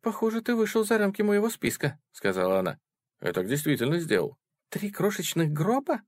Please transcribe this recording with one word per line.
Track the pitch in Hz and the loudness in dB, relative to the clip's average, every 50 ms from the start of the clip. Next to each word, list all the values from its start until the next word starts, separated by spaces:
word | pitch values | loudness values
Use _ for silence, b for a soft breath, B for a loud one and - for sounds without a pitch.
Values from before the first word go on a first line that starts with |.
«Похоже, | _ 233 214 - - 220 220 226 220 | _ -4 -2 0 0 0 0 -2 -2
ты | - 247 | 0 2
вышел | 233 220 208 - 233 220 | 2 2 2 2 0 2
за | 208 233 | 2 2
рамки | 214 208 196 196 - 208 | 2 2 2 0 0 2
моего | 208 208 202 208 226 | 2 4 2 2 0
списка», — | 220 - - 117 110 - - 143 - - _ _ _ | -2 -2 -2 -4 -2 0 -2 -4 -4 -4 _ _ _
сказала | - - 101 92 92 90 92 95 95 | -4 -2 -2 0 2 2 2 2 2
она. | 92 90 71 - _ _ _ _ _ _ _ _ | 2 0 -4 -6 _ _ _ _ _ _ _ _
«Я | - - 87 | -6 -4 -2
так | 92 92 95 | -2 -2 -2
действительно | 127 147 151 151 143 113 113 131 156 175 | -2 -2 0 0 0 0 2 0 0 -2
сделал». | 170 160 110 95 80 - - _ _ _ _ _ _ _ | 0 0 2 2 2 0 -6 _ _ _ _ _ _ _
«Три | - 196 208 208 202 | -8 -6 -6 -6 -4
крошечных | - 170 208 202 - 180 - - 170 165 156 | -2 -2 -2 0 -2 -6 -4 -2 0 0 0
гроба?» | 151 147 160 190 233 269 285 - 320 226 - | 0 0 0 0 0 0 0 -2 -4 -4 -4